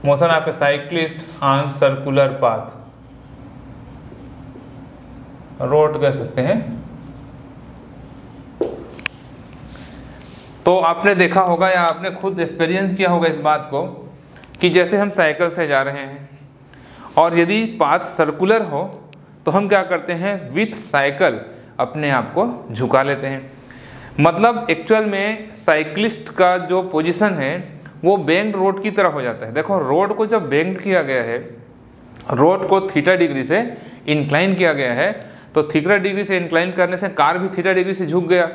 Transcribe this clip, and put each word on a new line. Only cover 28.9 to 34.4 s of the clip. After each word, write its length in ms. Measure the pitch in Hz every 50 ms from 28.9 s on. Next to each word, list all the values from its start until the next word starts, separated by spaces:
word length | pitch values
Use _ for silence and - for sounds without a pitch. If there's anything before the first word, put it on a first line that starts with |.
तरह 180 | 202 202 196 175
हो 120 | 147 147
जाता 240 | 127 120 110 - 113
है। 80 | 113 113
देखो 260 | 147 160 - 196 185
road 360 | 147 127 139 165 196 202 208
को 100 | - 220 208
जब 220 | 226 214 175 135
बेंड 300 | 131 147 160 185 190 185
किया 220 | - 196 190 180 156
गया 200 | 135 135 127 117
है, 140 | 113 117 123 - - - - - - - - - - - - - - - - - - -
road 340 | 120 139 165 185 190 185 -
को 100 | 196 190
theta 360 | 190 190 - 147 143 180 185 180
degree 260 | 180 156 143 135 127
से 180 | 127 156 202 240 240 - - - - - - - -
incline 480 | 151 151 143 147 143 151